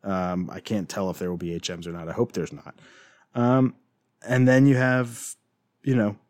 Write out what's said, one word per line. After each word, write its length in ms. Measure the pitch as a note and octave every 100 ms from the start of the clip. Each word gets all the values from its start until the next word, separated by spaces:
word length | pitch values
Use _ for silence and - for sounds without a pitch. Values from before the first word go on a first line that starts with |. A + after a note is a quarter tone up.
Um, 460 | G2 F#2+ F2+ F2+ F2+
I 80 | F2
can't 280 | - A2 F2+
tell 220 | - F#2+
if 100 | F2
there 100 | F2+
will 80 | F2
be 160 | F2+
H 160 | E2+ -
Ms 180 | F2 E2+
or 40 |
not. 160 | E2+ E2
I 40 |
hope 180 | E2 A#2
there's 220 | - D#2+
not. 220 | C#2+ - - - - - _ _
Um, 420 | - A#2+ C3 C3 - _ _ _ _ -
and 220 | B2+ B2+
then 200 | B2+ C#3
you 80 | B2+
have, 600 | B2+ B2+ B2 A#2 - - _ _ _ _
you 120 | - B2+
know 200 | G#2 G#2